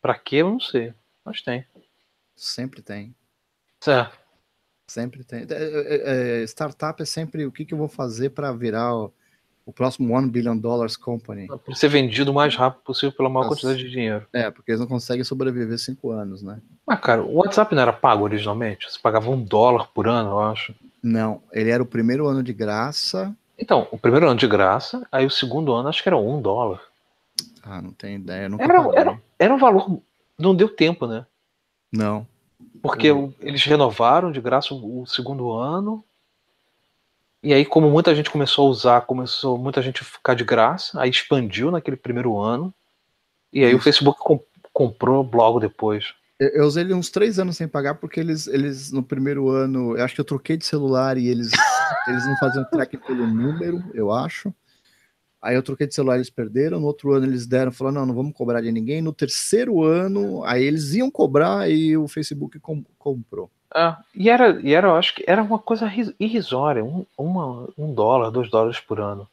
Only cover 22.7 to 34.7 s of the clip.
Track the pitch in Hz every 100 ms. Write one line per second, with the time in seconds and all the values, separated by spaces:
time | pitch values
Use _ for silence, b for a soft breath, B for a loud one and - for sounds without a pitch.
22.7 | 104 123 156 - 185 190 208 _ - 226
23.7 | 156 - 113 117 131 165 117 120 101 92
24.7 | 107 - 254 247 135 135 - 131 131 156
25.7 | 117 135 160 - 160 107 147 95 107 117
26.7 | 90 - _ _ _ _ - - _ 107
27.7 | 95 92 92 101 101 92 92 98 - 277
28.7 | 359 311 - 311 - _ _ 190 269 262
29.7 | 190 196 180 _ _ _ _ 175 185 214
30.7 | - 160 170 120 113 123 _ _ _ _
31.7 | _ _ 110 107 107 113 _ _ _ -
32.7 | - 123 - 151 143 139 135 143 143 143
33.7 | 147 131 107 117 156 180 139 120 131 -